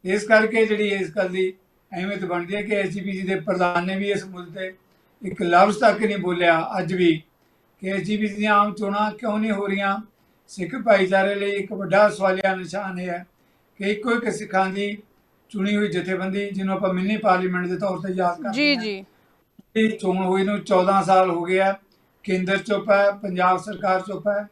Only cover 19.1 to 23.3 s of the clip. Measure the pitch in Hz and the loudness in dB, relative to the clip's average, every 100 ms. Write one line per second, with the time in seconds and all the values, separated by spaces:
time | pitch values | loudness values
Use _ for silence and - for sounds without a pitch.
19.1 | _ _ _ _ - _ 220 220 220 190 | _ _ _ _ -20 _ 0 0 0 -2
20.1 | 185 185 190 190 202 160 185 180 190 165 | 0 0 0 0 -2 2 2 4 2 4
21.1 | 190 190 170 175 190 196 196 _ _ _ | 4 4 0 0 2 2 0 _ _ _
22.1 | _ - 185 185 196 202 202 208 202 202 | _ -4 -2 0 -2 0 -2 4 4 4
23.1 | 202 202 | 0 -6